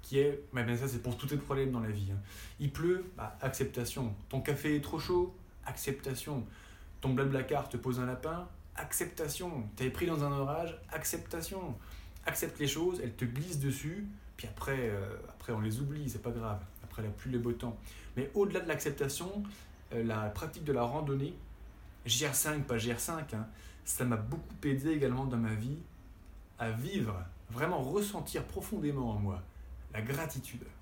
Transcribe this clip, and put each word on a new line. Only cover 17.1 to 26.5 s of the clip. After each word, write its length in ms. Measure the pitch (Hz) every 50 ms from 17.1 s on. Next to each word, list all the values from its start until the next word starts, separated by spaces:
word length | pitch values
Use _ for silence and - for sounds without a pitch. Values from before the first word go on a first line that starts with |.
| 104 - - 131
le 80 | 127 120
beau 120 | 120 120
temps. 260 | 117 117 - 120 107 - - - - - - - -
Mais 160 | 117 135 139 -
au-delà 260 | 208 196 175 165 185
de 80 | 175
l'acceptation, 760 | 165 151 143 - 147 139 - 143 135 - - 175 185 202 208 202 202 - - - - - - - - 120
euh, 100 | 117 113
la 260 | 113 110 110 107 107
pratique 340 | 104 - 156 151 - - 160
de 100 | 147 135
la 100 | 120 120
randonnée, 520 | 120 135 156 156 143 139 135 139 165 180 - - - - - - - - - - - - - -
G 220 | 120 107 - 156
R 80 | 139 127
cinq, 300 | - - 156 151 147 139
pas 120 | - 123
G 160 | 113 107 120 117
R 60 | 110
cinq, 340 | - - 165 160 151 - -
hein, 140 | 107 110 - - - - - - - -
ça 200 | - - - 131
m'a 120 | 123 117
beaucoup 380 | 107 107 113 175 170 - - - - -
aidé 280 | 143 135 135 131 160
également 340 | 160 147 139 123 123 131 135
dans 120 | 131 123
ma 160 | 117 113 110 107
vie 240 | 107 110 131 147 160 - - - - - - - - - - - - - -